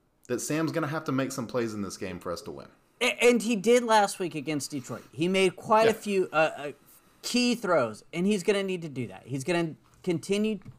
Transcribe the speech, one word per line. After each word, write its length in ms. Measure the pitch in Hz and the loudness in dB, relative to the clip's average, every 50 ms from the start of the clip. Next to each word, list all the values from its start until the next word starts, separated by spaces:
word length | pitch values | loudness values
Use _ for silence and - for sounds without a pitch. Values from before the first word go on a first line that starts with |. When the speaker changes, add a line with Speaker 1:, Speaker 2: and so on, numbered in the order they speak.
| _ _ _ _ _ - | _ _ _ _ _ -6
Speaker 1:
that 120 | 123 113 | -4 -4
Sam's 320 | - - 151 156 160 147 | -4 -2 -2 -2 -2 -2
gonna 160 | 135 160 160 143 | -2 -2 -4 -4
have 160 | 151 156 151 | -4 -6 -4
to 80 | - | -2
make 180 | 135 131 135 123 | -2 -2 -2 -2
some 160 | - - 117 | -4 -6 -6
plays 260 | 104 - 127 117 113 | -4 -4 -2 -2 -2
in 100 | 107 107 | -4 -6
this 140 | 101 92 - | -8 -8 -8
game 220 | - 104 92 92 87 | -8 -8 -8 -8 -8
for 140 | - 90 | -8 -8
us 100 | 85 - | -8 -8
to 80 | - 87 | -8 -12
win. 160 | 76 69 - - _ _ _ _ _ - | -12 -14 -14 -18 _ _ _ _ _ -2
Speaker 2:
A-, 240 | 240 247 - - 226 | -2 -2 2 4 4
and 160 | 240 247 226 | 6 6 4
he 120 | 190 226 240 | 2 0 -2
did 300 | 196 170 220 240 247 240 | 2 4 4 4 4 6
last 340 | 226 220 214 202 196 - - | 4 4 4 4 4 0 -2
week 160 | 190 165 147 | -6 -6 -6
against 380 | 156 131 156 156 143 - - | -6 -4 -4 -4 -4 -4 -6
Detroit. 320 | 147 139 120 - 123 95 - - | -8 -8 -8 -8 -12 -12 -14 -10
He 160 | - 117 160 180 | -4 -2 0 2
made 260 | 190 190 190 185 175 | 4 4 4 2 2
quite 300 | - - - 220 220 226 | -2 0 4 4 6 6
a 60 | 226 | 6
Speaker 1:
Yeah. 20 | |
Speaker 2:
few, 360 | 214 214 - 208 202 190 185 - | 4 2 -2 -2 0 0 0 0
uh, 180 | - 151 160 156 - | 2 2 2 2 0
uh, 160 | - 143 147 123 _ _ _ - _ _ _ _ _ | -4 -10 -12 -12 _ _ _ -20 _ _ _ _ _
key 320 | - - - 247 247 240 233 | -6 -2 0 0 2 2 0
throws, 480 | 240 - 185 175 151 123 110 107 - - _ | 0 0 2 2 4 2 0 -2 -8 -12 _
and 140 | - 170 180 | -4 -2 0
he's 160 | 202 214 196 | 2 0 0
gonna 220 | 165 220 202 202 196 | 2 0 0 0 0
need 180 | 190 185 175 | -2 -4 -6
to 60 | 165 156 | -6 -8
do 180 | 135 131 120 | -8 -6 -8
that. 160 | 98 92 92 - | -8 -10 -14 -10
He's 180 | - 127 135 131 | -8 -8 -6 -2
gonna 320 | 185 175 175 170 160 139 - _ _ _ _ | 0 0 0 0 -2 -6 -10 _ _ _ _
continue 560 | - 185 175 151 - - 196 202 214 220 214 190 - - - | -4 -4 -4 -2 -2 -2 -2 0 0 -2 -2 -4 -8 -16 -20